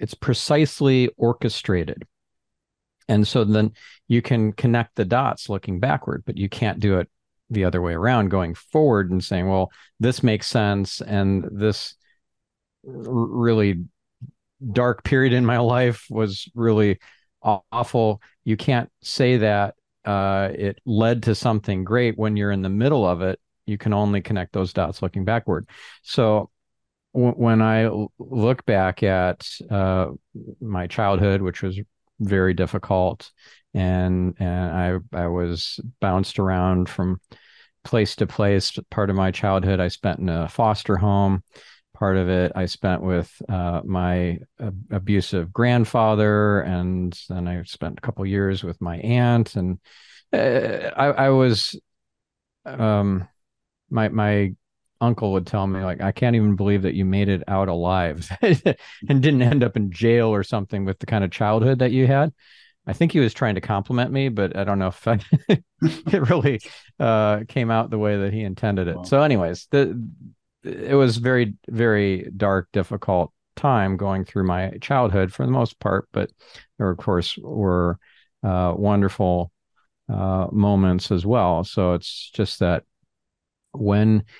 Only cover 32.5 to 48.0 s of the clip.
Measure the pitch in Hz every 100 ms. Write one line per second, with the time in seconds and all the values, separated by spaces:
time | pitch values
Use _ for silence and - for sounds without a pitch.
32.5 | 90 92 101 - 95 92 95 - _ -
33.5 | - _ - 92 92 90 92 90 87 92
34.5 | 90 90 85 90 90 - 82 87 87 87
35.5 | 85 - - 120 - 101 92 95 - 95
36.5 | 92 92 92 90 - 92 92 - - _
37.5 | _ _ _ - 120 104 - 107 - 104
38.5 | 98 - - - - 101 95 95 92 104
39.5 | 95 95 95 90 - 101 87 92 82 78
40.5 | - 113 107 - 98 104 98 98 95 -
41.5 | - - - _ - 101 95 90 92 90
42.5 | - 90 - 98 90 92 90 90 _ -
43.5 | 95 87 85 - 92 90 90 90 85 -
44.5 | _ 107 95 - 101 95 101 - 95 85
45.5 | 95 120 123 110 123 110 107 107 104 104
46.5 | 104 71 90 90 92 90 87 - 92 87
47.5 | 90 85 - 82 -